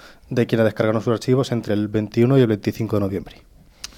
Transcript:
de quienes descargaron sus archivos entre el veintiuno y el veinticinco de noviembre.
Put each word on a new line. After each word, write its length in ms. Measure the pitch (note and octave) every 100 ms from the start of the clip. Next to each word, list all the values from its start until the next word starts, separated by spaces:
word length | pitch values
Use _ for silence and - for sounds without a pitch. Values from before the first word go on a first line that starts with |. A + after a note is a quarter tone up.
| - - -
de 160 | B2 A#2
quienes 200 | A#2 A2
descargaron 360 | - A2 A2
sus 120 | A2+
archivos 380 | A2 - B2+ B2
entre 220 | A#2 -
el 140 | G#2 G#2
veintiuno 500 | G#2+ G#2 A2+ A#2+ C#3
y 40 |
el 60 | A#2
veinticinco 500 | G2+ A2 - A2 G#2
de 20 |
noviembre. 420 | G2 F#2+ - - _ _ _ _ -